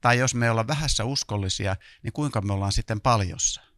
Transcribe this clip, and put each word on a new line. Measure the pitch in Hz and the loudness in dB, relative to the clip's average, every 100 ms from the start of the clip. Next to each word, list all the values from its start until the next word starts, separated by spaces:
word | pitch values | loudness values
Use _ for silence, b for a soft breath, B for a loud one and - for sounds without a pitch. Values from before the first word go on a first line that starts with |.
Tai | 123 123 | 4 4
jos | 127 | 2
me | 127 117 | 2 2
ollaan | 113 110 | 2 0
vähässä | 147 151 - | -2 0 -2
uskollisia, | 113 139 - 104 98 - 95 95 B B | -2 -4 -4 -2 -2 -2 -4 -6 B B
niin | - | -10
kuinka | - 147 113 | -4 -2 -2
me | 101 | -2
ollaan | 98 98 | 0 0
sitten | - - 110 | 0 -2 -2
paljossa? | 131 117 92 85 - - _ | 2 2 0 0 -2 -2 _